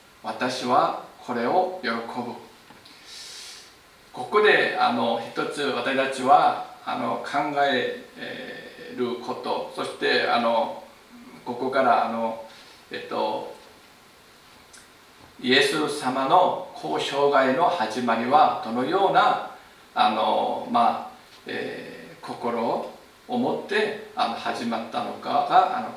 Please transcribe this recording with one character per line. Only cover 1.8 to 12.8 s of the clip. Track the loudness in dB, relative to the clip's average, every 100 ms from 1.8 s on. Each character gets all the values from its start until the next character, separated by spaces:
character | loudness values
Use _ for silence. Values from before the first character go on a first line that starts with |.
喜 | -4
ぶ。 | -4 -6 -8 -8 -10 -18 -20 -20 -20 -20 -20 -20 -18 -16 -16 -18 -18 -20 -20 -20 -20 -18
こ | -12 0
こ | 4
で、 | 6 6 4 2
あ | 2
の、 | 2 0 -2
一 | -4 -6 -4
つ | -2
私 | -2 -2 -2 0
た | 0
ち | 0
は、 | 6 6 6 0 -6 -12
あ | -8 -4
の、 | -4 -4
考 | -4 -2 0 2
え | 2 2 -2 -6 -12 -16 -14 -12 -12 -14 -16 -16 -10 -6
る | -4 -4
こ | -8
と、 | -8 -6 -6 -6
そ | -8
し | -8 -4
て、 | 0 0 2
あ | 2
の、 | 2 2 0 -6 -16 -20 -20 -20 -20 -14
こ | -10
こ | -6 -2
か | 2
ら、 | 4 4 2
あ |
の、 | -2 -4 -6 -12 -18 -20 -20